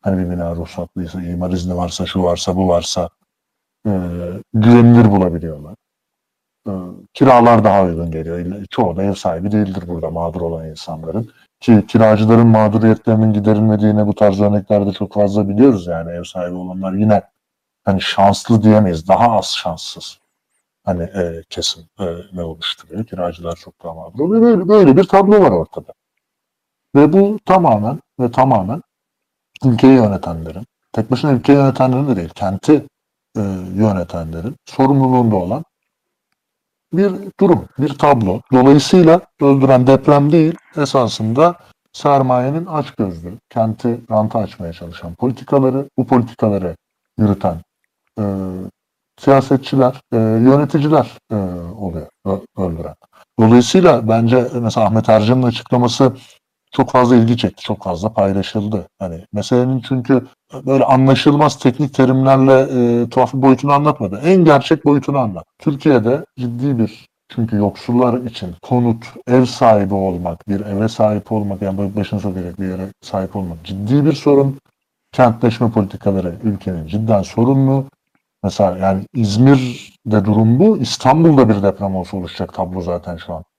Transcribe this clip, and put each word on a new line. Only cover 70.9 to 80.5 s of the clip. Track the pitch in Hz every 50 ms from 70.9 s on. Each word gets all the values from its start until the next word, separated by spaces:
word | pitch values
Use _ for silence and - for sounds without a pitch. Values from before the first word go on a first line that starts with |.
| - - 113 107 104 104 98 -
olmak, | 113 107 104 101 98 92
yani | 101 98 95 95 101 98 98
başını | 107 101 - - 101
sokacak | 92 101 92 92 87 87 87 95
bir | 98 92
yere | 92 92 95 101 - _
sahip | _ - - 98 95 92 -
olmak | 104 95 87 85 80 80
ciddi | - 95 95 104 107 131 143 143
bir | 156
sorun. | 160 139 - 143 143 139 139 135 135 - _ _ _ _ _ _ _ _ _ _
Kentleşme | - - 127 120 113 117 - 120 113 117 123 110
politikaları | 117 113 101 95 - - - 104 98 95 90 90 82 - -
ülkenin | 110 101 92 - 95 90 85 78
cidden | 76 85 104 110 110 110 101
sorunlu. | 92 - - - 117 127 139 135 135 135 135 135 131 135 _ _ _ _ _ _ _ _ _ _
Mesela | - 98 - - 101 92 90 92
yani | 95 95 95 95 104 _ _
İzmir'de | 143 113 101 101 110 127 135 139 131 127 123 123 - - - _ _ _ 110 110 107 95
durum | 107 104 107 113 110